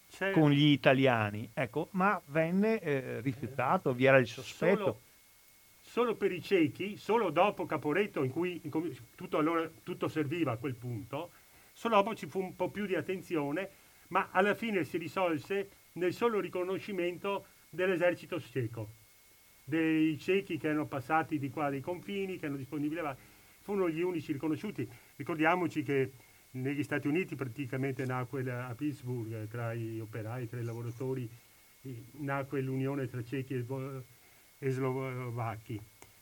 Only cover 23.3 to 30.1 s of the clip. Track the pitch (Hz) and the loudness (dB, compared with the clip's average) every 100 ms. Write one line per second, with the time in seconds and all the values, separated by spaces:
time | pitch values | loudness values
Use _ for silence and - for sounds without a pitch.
23.3 | - - - - 202 180 156 180 170 - | -20 -20 -16 -4 0 0 2 0 -2 -4
24.3 | 139 156 151 208 - 110 - - - 131 | -2 0 -2 -4 -6 -6 -8 -20 -12 -4
25.3 | 160 156 180 165 156 131 139 131 - - | 2 4 4 2 -2 0 2 0 -4 -20
26.3 | - - 127 131 143 143 143 143 160 190 | -20 -14 -4 -4 -2 -2 0 2 0 0
27.3 | 147 131 117 131 135 139 131 127 127 123 | -4 -6 -6 -6 -2 -2 -2 -2 -2 -4
28.3 | 139 127 123 127 113 151 139 123 123 110 | -4 -4 -4 -6 -4 -4 -4 -6 -6 -4
29.3 | 113 107 120 117 117 113 113 110 | -6 -8 -4 -4 -4 -4 -6 -8